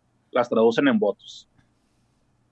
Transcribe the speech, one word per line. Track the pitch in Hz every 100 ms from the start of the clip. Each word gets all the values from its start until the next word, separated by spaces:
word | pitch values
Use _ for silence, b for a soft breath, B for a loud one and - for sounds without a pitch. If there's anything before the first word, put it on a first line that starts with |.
| _ _ _
las | 127 120
traducen | 110 113 117 143
en | 110
votos. | 104 98 - - - _ _ _ _ _ _ _ _ _ _